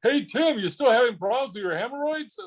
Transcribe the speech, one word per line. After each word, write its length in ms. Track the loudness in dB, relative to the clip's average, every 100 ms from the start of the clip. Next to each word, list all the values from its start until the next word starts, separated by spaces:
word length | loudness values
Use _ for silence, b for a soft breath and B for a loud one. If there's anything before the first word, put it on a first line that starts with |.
Hey, 220 | 2 0
Tim, 340 | -2 0 0 2
you 100 | -4
still 220 | 0 4
having 260 | 6 4 0
problems 360 | -2 -2 -4
with 100 | -6
your 120 | -4 -4
hemorrhoids? 600 | -4 -4 -4 -4 -8 -14